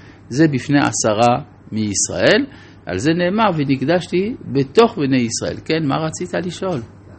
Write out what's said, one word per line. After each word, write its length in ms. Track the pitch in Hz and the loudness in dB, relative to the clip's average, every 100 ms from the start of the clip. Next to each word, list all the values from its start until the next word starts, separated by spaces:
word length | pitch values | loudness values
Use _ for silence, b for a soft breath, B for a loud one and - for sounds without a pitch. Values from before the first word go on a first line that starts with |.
| B B - | B B -8
זה 200 | 123 160 | 2 2
בפני 300 | 131 - 143 | 2 0 2
עשרה 640 | 120 110 117 104 120 127 - - - | 2 0 0 4 4 2 -4 -20 -10
מישראל. 760 | 107 107 95 - 85 120 214 285 B B B - | -4 -4 -2 -4 0 2 4 0 B B B -8
על 120 | 92 | -2
זה 140 | 135 | 0
נאמר, 380 | 170 175 214 214 160 | 0 0 0 0 0
"ונקדשתי 800 | 135 135 135 175 - 175 202 262 - | 0 0 0 0 0 -2 -2 -6 -4
בתוך 460 | 131 135 - 233 - | -2 0 4 4 4
בני 220 | 139 131 | 0 2
ישראל". 360 | 117 - 92 95 | 0 -2 -6 -6
כן, 220 | 107 160 151 | -4 -2 0
מה 100 | 143 | -2
רצית 500 | 160 - 180 175 180 | -2 -6 -6 -6 -6
לשאול? 340 | - 190 151 113 - - | -6 -4 -6 -8 -18 -20